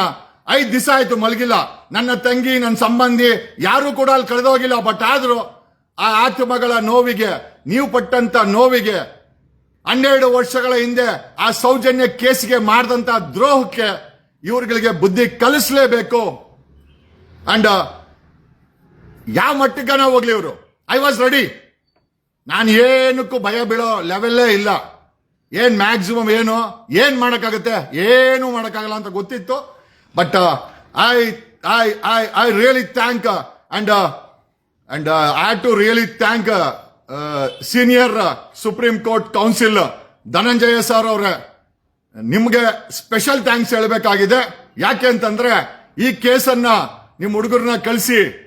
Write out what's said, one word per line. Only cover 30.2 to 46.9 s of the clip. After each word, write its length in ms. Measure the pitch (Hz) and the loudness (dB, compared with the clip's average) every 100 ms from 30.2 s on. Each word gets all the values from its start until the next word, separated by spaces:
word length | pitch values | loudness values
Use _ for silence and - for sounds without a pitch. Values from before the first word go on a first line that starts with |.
| 175 190 | 0 2
ಆ, 760 | 175 135 - - _ - 220 | 2 0 -8 -20 _ 0 2
I, 100 | 247 226 - - _ 170 226 | 2 0 -4 -16 _ -2 0
I, 60 | 226 | 0
I, 580 | 208 190 226 220 - 233 | -2 -2 -2 0 0 2
I 60 | |
really 440 | 202 247 262 214 254 | 4 4 2 -2 -2
thank, 300 | 233 240 226 | -2 -2 -2
ಆ, 140 | 185 127 - - 190 | -4 -6 -18 -10 -6
and, 140 | 208 | 0
ಆ, 140 | 202 170 - - _ _ _ _ _ - 143 | 2 0 -4 -20 _ _ _ _ _ -12 -8
and, 140 | 151 | -2
ಆ, 420 | 160 151 139 190 | 0 0 0 0
I 20 | |
had 120 | 220 247 | 0 0
to 120 | 208 | 2
really 280 | 214 233 220 - | 2 2 -2 -2
thank, 300 | 214 226 202 | -2 0 -2
ಆ, 160 | 202 147 - - _ - | -2 -2 -6 -16 _ -16
ಆ, 320 | 139 151 143 131 - 147 | -12 -8 -4 -6 -6 -4
senior, 460 | 240 247 247 247 214 | 2 4 4 4 0
ಆ, 140 | 180 127 - - | -2 -4 -12 -10
ಸುಪ್ರೀಂ 380 | 220 196 240 220 | -8 -2 -2 -2
ಕೋರ್ಟ್ 340 | 226 220 220 | -2 -2 -2
ಕೌನ್ಸಿಲ್ 440 | 202 220 214 220 208 147 - - _ - | -2 0 2 2 2 -2 -6 -20 _ -6
ಧನಂಜಯ 500 | 170 226 240 240 233 | -2 0 2 2 0
ಸರ್ 240 | - 226 220 | 2 0 0
ಅವ್ರೆ, 560 | 214 202 156 - _ _ _ _ _ _ 110 | 0 -2 -4 -10 _ _ _ _ _ _ -12
ನಿಮ್ಗೆ 720 | 113 190 233 233 233 226 - | -4 0 2 2 0 -2 -10
ಸ್ಪೆಷಲ್ 500 | - - 226 247 269 | -16 -6 -4 0 0
ಥ್ಯಾಂಕ್ಸ್ 320 | 240 240 226 | 0 -2 0
ಹೇಳ್ಬೇಕಾಗಿದೆ. 960 | 226 214 220 220 202 196 254 233 - - - | -2 0 0 0 2 2 2 0 -10 -18 -4
ಯಾಕೆ 280 | 190 226 254 | -2 0 0
ಅಂತಂದ್ರೆ 760 | 233 220 214 247 202 135 - _ - | 2 -2 -2 0 0 -2 -12 _ -4
ಈ 140 | 254 | -4
ಕೇಸನ್ನ 540 | 214 247 254 254 247 240 214 143 | -2 0 2 2 0 2 0 -2